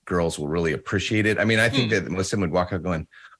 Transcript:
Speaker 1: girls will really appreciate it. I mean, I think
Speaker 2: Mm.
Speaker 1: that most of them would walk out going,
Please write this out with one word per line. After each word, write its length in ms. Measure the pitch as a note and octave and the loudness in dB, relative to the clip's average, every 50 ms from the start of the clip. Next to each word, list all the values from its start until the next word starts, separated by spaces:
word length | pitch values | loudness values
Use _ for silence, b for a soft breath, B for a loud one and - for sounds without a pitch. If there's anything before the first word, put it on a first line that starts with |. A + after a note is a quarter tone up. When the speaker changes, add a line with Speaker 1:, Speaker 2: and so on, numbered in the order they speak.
| _ | _
Speaker 1:
girls 340 | - F#2 F2 E2+ E2 - - | -2 0 0 0 0 -2 -4
will 100 | D2 C#2+ | -4 -2
really 260 | D#2+ F2 E2+ D#2+ C#2+ | 0 0 0 0 -2
appreciate 500 | - - - A2 F#2 - - A2 G#2+ G#2 | -2 -4 -2 -2 -2 0 0 0 2 2
it. 140 | G#2+ G#2 - | 2 2 2
I 80 | G2+ | 2
mean, 120 | A2 A2+ A2 | 2 4 4
I 120 | A2+ A#2 | 4 2
think 200 | A2+ C3+ B2 G#2+ | 2 0 0 2
Speaker 2:
Mm. 140 | G#2+ F#2+ E2+ | 0 0 0
Speaker 1:
that 60 | B1+ | -2
most 160 | F2 F#2+ F#2 | -4 -4 -2
of 40 | - | -2
them 80 | - G2+ | -2 -2
would 100 | F#2 D#2 | 0 0
walk 180 | E2 F2+ F2 - G2 | 0 0 0 0 -4
out 80 | F2 | -4
going, 240 | D#2+ F2+ F2 D#2 D2+ B B B B B B | -2 -2 -4 -4 -6 B B B B B B